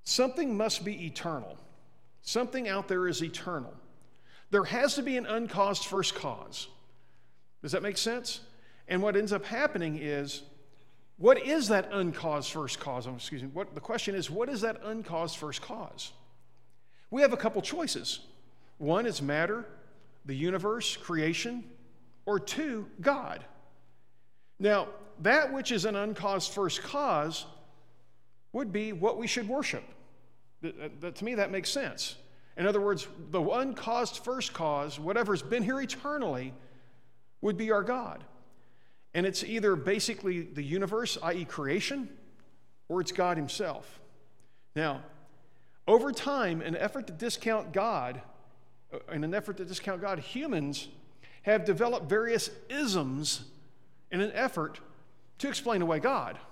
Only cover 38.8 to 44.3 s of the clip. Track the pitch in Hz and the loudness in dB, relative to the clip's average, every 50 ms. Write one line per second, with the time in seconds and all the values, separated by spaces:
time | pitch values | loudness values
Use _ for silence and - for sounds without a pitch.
38.8 | - - - - - - - 170 180 196 190 - - - 220 226 208 208 185 156 | -18 -18 -20 -18 -18 -2 2 4 4 4 2 0 -2 0 0 4 6 6 6 6
39.8 | 123 185 208 220 - - 214 - - 190 180 175 165 - - 147 143 139 160 190 | 4 2 2 4 2 0 -2 0 0 0 0 0 -2 -4 -4 -4 -2 0 2 2
40.8 | 196 175 214 226 240 - - - 160 165 175 180 165 - - 156 143 135 151 208 | 2 2 2 0 0 0 -2 0 0 0 0 0 -2 -4 -4 -4 0 2 2 2
41.8 | - - 277 277 247 - - - - - - - - - - - - - - - | 2 0 -2 -2 -4 -6 -8 -14 -14 -16 -16 -18 -18 -18 -18 -18 -18 -18 -18 -18
42.8 | - - 165 185 170 - - - 180 180 175 160 147 123 - - 202 170 131 110 | -6 -2 0 0 0 0 2 4 4 4 4 2 0 -2 -2 -2 -2 -2 -2 -6
43.8 | - - - - - - - - - - | -10 -12 -16 -16 -16 -18 -18 -18 -18 -18